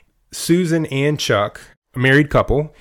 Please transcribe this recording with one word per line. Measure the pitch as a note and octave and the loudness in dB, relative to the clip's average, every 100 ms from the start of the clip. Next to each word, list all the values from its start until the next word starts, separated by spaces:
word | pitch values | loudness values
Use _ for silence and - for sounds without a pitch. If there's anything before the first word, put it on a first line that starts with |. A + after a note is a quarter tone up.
| _ _ _ | _ _ _
Susan | - - E3+ F3+ E3 D#3 | -10 -2 0 0 -2 -2
and | C3+ C#3+ D3+ | -2 -2 -2
Chuck, | - A2 G#2 - - _ _ | -2 -2 -2 -6 -20 _ _
a | - | -2
married | B2+ C#3 D3 | 2 4 4
couple, | B2+ - B2+ D3+ _ | 2 0 -2 -4 _